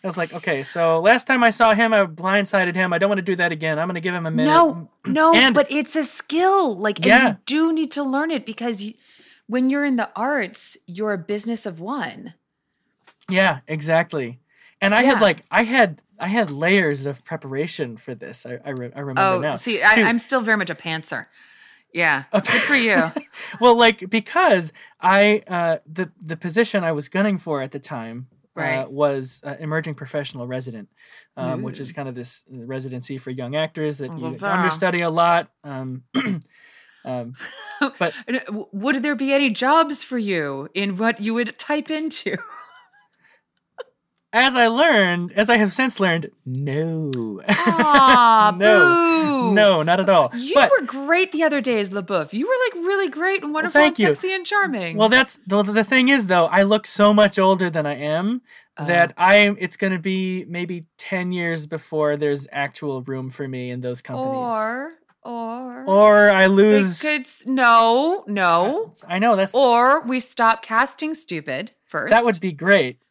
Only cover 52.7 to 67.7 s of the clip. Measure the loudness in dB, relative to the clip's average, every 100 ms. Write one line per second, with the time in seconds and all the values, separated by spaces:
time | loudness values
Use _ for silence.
52.7 | -4 -4 -2 -4 -4 -4 -2 -4 -6 0
53.7 | 4 4 4 0 0 -4 -6 -2 -2 -2
54.7 | -4 -6 0 4 4 2 -6 -4 -2 0
55.7 | 0 2 2 4 2 2 2 4 2 4
56.7 | 2 -2 2 4 6 4 4 2 2 0
57.7 | -2 -4 -4 -4 -2 -2 -6 _ -20 _
58.7 | -10 -2 2 2 2 4 6 4 0 -8
59.7 | -4 -4 -2 -2 -4 -2 -6 -8 -8 -8
60.7 | -10 -12 _ -8 -6 -4 -4 -4 -4 -6
61.7 | -12 -6 -2 0 0 -2 -2 -6 -8 -8
62.7 | -8 -8 -8 -8 -10 -10 -10 -10 -8 -10
63.7 | -8 -8 -10 -10 -8 -6 -6 -6 -4 -4
64.7 | -8 -12 -16 _ _ -14 -12 -10 -12 -14
65.7 | -12 0 6 8 8 6 6 6 6 6
66.7 | 6 2 -2 -2 -2 -4 -10 -4 2 6